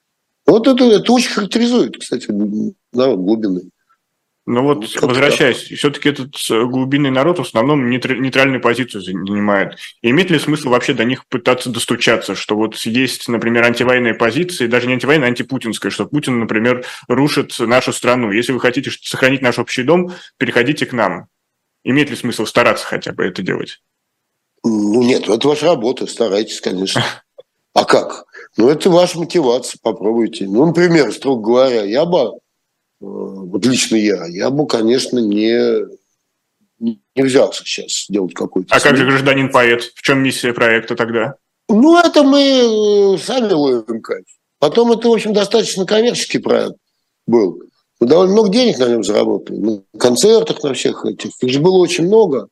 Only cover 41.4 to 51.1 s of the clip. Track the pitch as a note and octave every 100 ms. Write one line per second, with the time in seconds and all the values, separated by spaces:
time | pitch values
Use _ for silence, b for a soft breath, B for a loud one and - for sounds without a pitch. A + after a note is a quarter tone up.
41.4 | _ _ - G#3+ D4+ E4+ E4+ D4+ C#4 C#4+
42.4 | C#4 C4 A#3+ G#3+ G#3 G3+ G3 F3+ - B3+
43.4 | G#3+ D#3+ C#3+ A#2+ A2 A#2 - G2 - _
44.4 | _ - D3+ A#3 A#3+ A#3 A#3 A3 G#3+ G#3
45.4 | G3 A3+ F#3 F#3+ F3+ G#3+ A#3+ - - B2
46.4 | A2 A#2 G#2+ - _ _ _ _ - A#2
47.4 | F#2 - - _ _ - A#2 E3 F#3 G#3+
48.4 | G#3+ A3 A#3+ B2 B2 A#2 G#2+ G#2+ A2+ G#2
49.4 | - F#2+ G#2 G#2 _ - B2 A#2+ G#3 A3+
50.4 | A3 D#3 C#3+ B2 B2+ A2+ A2